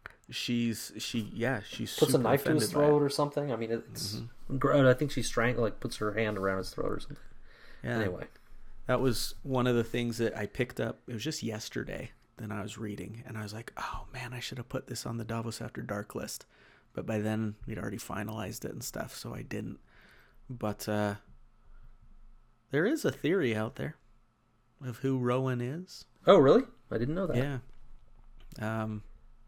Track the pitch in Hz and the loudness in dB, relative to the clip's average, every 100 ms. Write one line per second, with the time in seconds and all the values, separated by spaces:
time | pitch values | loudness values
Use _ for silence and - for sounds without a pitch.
0 | - - - 120 - 120 117 110 - 104 | -20 -20 -12 -6 -2 0 0 -2 -6 -8
1 | - 117 104 113 120 117 - - 117 - | -6 -4 -4 -2 -2 -2 -4 -8 -6 2
2 | 147 143 113 139 - 151 107 147 147 147 | 4 6 6 4 4 2 4 4 6 6
3 | 143 143 147 147 143 113 113 117 - - | 4 2 0 0 -2 -2 -2 -4 -4 -8
4 | 101 113 117 - - 135 135 143 131 123 | -6 -6 -8 -10 -4 2 6 8 8 6
5 | 143 - 117 - 117 120 110 - - - | 2 0 0 2 2 4 0 0 -6 -2
6 | 107 107 110 101 95 95 90 - - 98 | -2 0 0 2 2 0 -2 -2 -2 -2
7 | - - - - - - - - 123 120 | -4 -10 -12 -14 -16 -18 -18 -10 -4 0
8 | 98 90 - - - - - - - 123 | 0 -2 -8 -14 -16 -12 -10 -6 0 2
9 | 131 117 - - 147 127 123 120 117 123 | 4 2 -2 -6 -2 2 4 4 2 0
10 | 120 110 113 - 104 - 123 - 117 - | 0 0 0 0 -4 -2 -2 -2 -4 -4
11 | - 117 123 151 113 107 - - - 95 | -8 -6 -4 -4 -4 -6 -6 -6 -6 -8
12 | - - _ - 110 104 107 - 107 104 | -10 -14 _ -12 -8 -6 -8 -8 -8 -6
13 | - 113 120 110 104 110 - - - - | -8 -12 -10 -8 -8 -10 -12 -10 -8 -8
14 | - 127 123 123 - 127 123 127 - 120 | -8 -10 -10 -8 -8 -8 -6 -8 -6 -8
15 | 127 117 113 113 113 110 120 - - 104 | -6 -6 -4 -4 -4 -6 -8 -8 -4 -4
16 | - - 220 - - _ - - _ - | -4 -8 -8 -10 -14 _ -20 -20 _ -8
17 | - 110 107 107 110 107 - 110 107 113 | -2 0 0 0 -2 -4 -8 -6 -6 -6
18 | - 101 110 110 104 117 - 123 120 - | -6 -6 -6 -6 -6 -6 -8 -8 -8 -6
19 | - - 117 110 - 107 107 104 - - | -6 -8 -8 -8 -6 -6 -6 -10 -16 -20
20 | - - - - - 120 107 104 - 104 | -20 -20 -20 -20 -14 -6 -4 -4 -2 0
21 | 104 101 - - - - - - - - | 0 -2 -10 -20 -20 -20 -20 -20 -20 -20
22 | - - - - - _ _ 139 196 311 | -20 -20 -20 -20 -20 _ _ 0 2 2
23 | 156 - 147 190 131 107 107 - 143 - | 0 0 2 2 2 2 -2 -4 -8 -8
24 | _ - _ _ _ _ _ - 131 113 | _ -20 _ _ _ _ _ -12 -10 -2
25 | 135 131 123 127 131 123 120 156 185 - | 0 2 4 2 2 0 -2 -6 -10 -16
26 | - _ - 190 135 214 269 - - 110 | -20 _ 10 12 12 10 6 -6 -4 -2
27 | 135 170 190 117 143 131 - - - - | 0 0 2 2 2 -2 -8 -16 -16 -18
28 | - - - - - - 110 110 110 104 | -20 -20 -20 -20 -16 -6 -4 -2 -4 -6
29 | - - - - | -10 -18 -20 -20